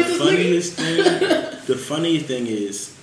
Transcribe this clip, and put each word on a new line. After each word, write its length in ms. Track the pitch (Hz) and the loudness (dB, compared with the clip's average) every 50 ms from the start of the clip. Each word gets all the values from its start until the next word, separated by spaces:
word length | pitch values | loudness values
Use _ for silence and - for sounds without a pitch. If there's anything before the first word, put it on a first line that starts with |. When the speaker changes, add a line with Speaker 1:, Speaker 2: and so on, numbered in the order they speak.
| 339 | 6
Speaker 1:
this 140 | - 349 | 4 2
nigga? 0 | |
Speaker 2:
funniest 560 | - - 359 381 247 180 359 349 339 330 - - | 2 2 4 4 4 4 2 2 0 0 -2 -6
thing, 240 | - 156 160 - | -6 -4 -2 2
Speaker 1:
<laughs> 680 | - 165 - - - 381 - 320 - - - - - - | 4 4 4 4 2 2 2 0 0 -2 -6 -10 -6 -2
Speaker 2:
the 80 | - 127 | -2 -2
funny 440 | 120 - - 143 160 165 170 165 151 | -2 -4 -6 -4 -2 0 0 0 0
thing 280 | 139 139 131 123 120 | 0 -2 -4 -4 -4
is, 480 | 113 110 104 101 98 98 - - - - - | -4 -4 -4 -4 -6 -6 -8 -12 -12 -14 -14